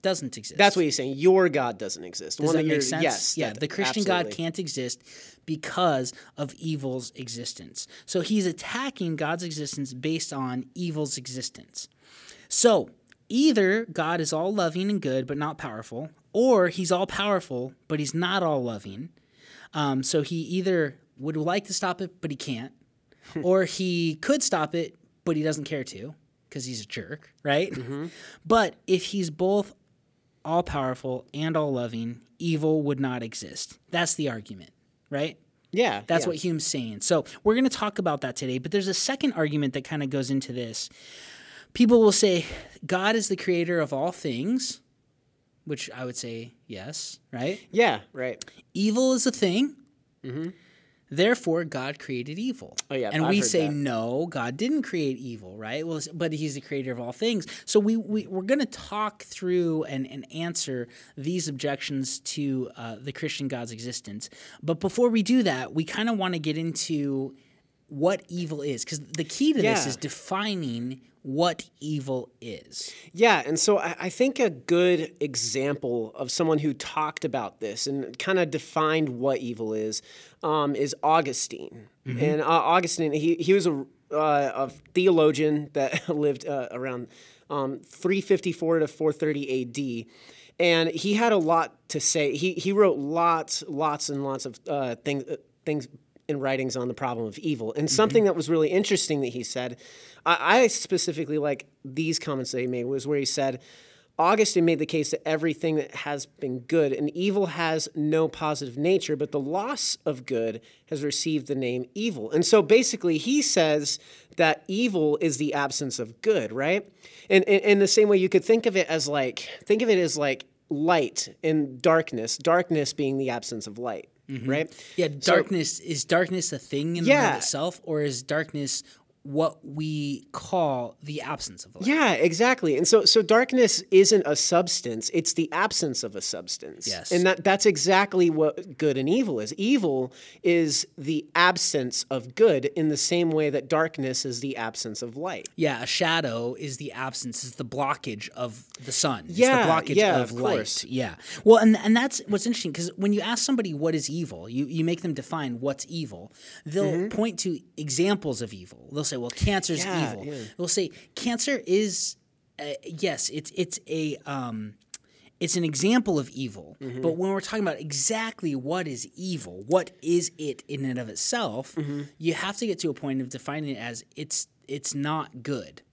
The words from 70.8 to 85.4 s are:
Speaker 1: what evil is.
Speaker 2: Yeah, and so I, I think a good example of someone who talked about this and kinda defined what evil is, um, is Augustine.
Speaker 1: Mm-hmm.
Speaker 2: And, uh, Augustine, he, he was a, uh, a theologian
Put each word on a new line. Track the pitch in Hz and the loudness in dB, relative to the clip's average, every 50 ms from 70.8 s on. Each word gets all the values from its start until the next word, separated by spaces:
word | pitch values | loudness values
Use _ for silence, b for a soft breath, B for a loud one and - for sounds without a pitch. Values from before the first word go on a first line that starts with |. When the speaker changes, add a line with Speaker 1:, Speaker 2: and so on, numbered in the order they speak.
| 120 127 131 127 b b b b | -6 -6 -8 -10 b b b b
Speaker 1:
what | - 139 131 151 170 175 165 - - - _ _ | -10 -4 -2 0 0 0 0 -4 -8 -16 _ _
evil | 143 156 156 143 131 139 131 127 117 - _ _ | -6 -4 -4 -4 -2 -4 -4 -4 -6 -8 _ _
is. | 117 117 98 - - - - - - - B B B B - | -14 -12 -12 -12 -14 -14 -14 -12 -12 -12 B B B B 0
Speaker 2:
Yeah, | 170 226 240 196 151 120 | 4 6 6 6 4 2
and | 139 165 160 | 0 0 2
so | - 214 202 | 4 4 4
I, | - - 165 170 - | 2 0 -2 -4 -6
I | - 180 | -8 -6
think | - - 254 269 269 - | 0 0 0 0 2 2
a | 247 202 | 0 0
good | 151 120 - - 170 175 180 180 180 156 160 - - - | 0 -4 0 2 4 6 6 6 4 2 0 -4 -4 -4
example | 147 143 127 - 113 113 120 131 135 143 143 143 - 123 120 117 110 107 - | -4 -4 -2 -4 -4 -2 -2 0 0 0 -2 -2 -2 -2 -2 -2 -2 -4 -6
of | - 135 123 | -8 -6 -4
someone | - - 170 160 156 151 | -2 0 2 2 2 2
who | 151 151 131 | 2 0 -2
talked | - - - - 156 156 151 - - - | -2 -6 -6 -4 -2 -2 -2 -2 -4 -4
about | 139 117 127 107 92 - _ | -2 -2 -4 -4 -6 -6 _
this | 110 104 95 - - | -6 -6 -6 -4 -4
and | 139 139 139 127 - 123 | -4 -4 -4 -6 -6 -8
kinda | - - 190 190 185 175 | -6 -2 0 2 2 2
defined | 147 143 147 - - - 160 156 156 160 160 156 139 | 0 -2 -4 -6 -4 0 0 2 2 2 2 0 0
what | 123 117 131 139 131 - | -2 0 0 0 0 0
evil | 123 120 117 107 113 107 110 | -2 -6 -6 -4 -4 -4 -2
is, | 110 110 110 107 - B B B B B B B B - | -2 -4 -4 -6 -8 B B B B B B B B -2
um, | 156 156 151 143 143 143 | 0 0 2 2 0 0
is | 110 143 135 - - - | 0 -2 -2 -2 0 2
Augustine. | 151 160 165 151 135 123 - - - 120 - - - - 113 104 - _ _ - | 4 4 4 4 2 -2 -4 -6 -6 -8 -12 -14 -14 -16 -18 -20 -20 _ _ -10
Speaker 1:
Mm-hmm. | 131 127 120 147 | -8 -2 0 2
Speaker 2:
And, | 151 151 156 | 2 2 2
uh, | 151 | 2
Augustine, | 151 165 160 - 156 170 185 175 160 - 170 160 151 | 4 4 4 4 4 4 4 2 2 0 0 0 0
he, | 143 151 151 170 170 | 0 2 2 2 4
he | 170 170 180 196 | 4 6 6 4
was | 202 165 | 6 4
a, | 175 151 139 135 - _ _ _ - | 2 0 0 -4 -8 _ _ _ -4
uh, | 147 151 156 151 147 143 139 131 - | 0 2 2 4 4 4 2 0 0
a | 127 135 127 - - - _ - | -2 -4 -4 -6 -12 -20 _ 0
theologian | 180 180 196 175 165 151 156 143 135 | 2 4 6 6 8 6 6 6 4